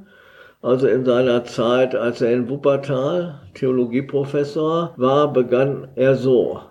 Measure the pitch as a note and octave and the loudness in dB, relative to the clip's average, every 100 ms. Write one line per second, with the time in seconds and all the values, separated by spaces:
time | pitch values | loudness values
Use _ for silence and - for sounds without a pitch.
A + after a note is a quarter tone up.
0 | - _ _ - - _ B2+ B2+ C3 B2+ | -16 _ _ -20 -20 _ -2 2 2 2
1 | B2+ A#2+ C3 C3+ - - A#2 B2 B2+ G#2 | 2 2 2 0 -2 -2 0 2 0 0
2 | A#2+ A#2+ A#2 B2+ A#2+ C#3 C#3+ C#3 C#3+ C3 | -4 -2 0 0 -2 -2 0 0 0 -2
3 | C#3+ F3+ E3+ C#3 - - C3 B2+ A#2+ B2 | -2 -2 -6 -10 -20 -6 -2 0 0 -2
4 | - C#3 C#3 D3 C#3+ D#3+ D#3 E3 E3 - | -2 -4 -2 -2 -4 -2 -2 -2 -4 -2
5 | B2+ C#3+ D3 B2+ A#2+ B2+ C3+ C3+ - - | 2 2 2 2 2 2 2 -2 -8 0
6 | C3+ C3 C3 A#2+ E2+ - - | 2 2 2 2 2 -4 -14